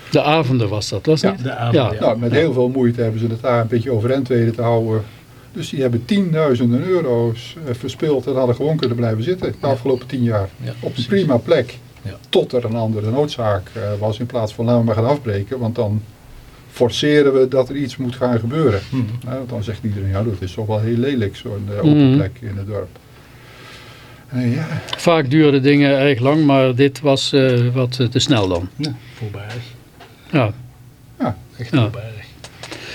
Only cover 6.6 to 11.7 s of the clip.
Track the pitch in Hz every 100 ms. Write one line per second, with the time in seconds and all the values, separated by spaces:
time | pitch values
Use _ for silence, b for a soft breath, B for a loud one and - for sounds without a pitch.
6.6 | 120 123 185 180 135 117 117 113 - -
7.6 | 147 120 131 - 156 135 139 131 123 117
8.6 | 147 156 123 117 113 110 143 185 143 -
9.6 | - 113 139 123 - 135 117 104 95 -
10.6 | 120 - - - 120 196 156 120 - 151
11.6 | 120